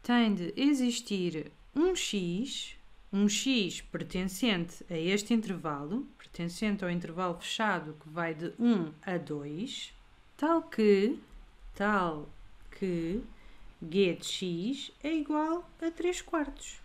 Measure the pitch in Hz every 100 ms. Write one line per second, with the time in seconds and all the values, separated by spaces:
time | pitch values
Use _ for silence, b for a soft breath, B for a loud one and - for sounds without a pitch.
0 | - 240 226 190 170 - 277 277 247 233
1 | - 202 175 160 147 - - 269 359 359
2 | - 202 175 180 269 - - - - -
3 | - 196 208 208 269 254 180 - - 170
4 | 160 185 190 185 247 185 170 - - 165
5 | 170 202 208 233 208 170 156 143 147 220
6 | - - - - 170 175 214 202 180 175
7 | 165 165 185 175 - - 214 180 151 156
8 | 156 160 165 156 165 - 240 214 160 151
9 | - 175 139 147 143 151 262 - - -
10 | - - - - 302 330 320 - 214 202
11 | 214 320 - - - - - - 202 208
12 | 175 151 151 - - - - - 190 175
13 | 165 208 277 b b b b b 165 180
14 | 190 170 - - 185 170 208 277 - -
15 | 294 320 294 302 311 339 - - 330 330
16 | 339 359 - 330 285 - - -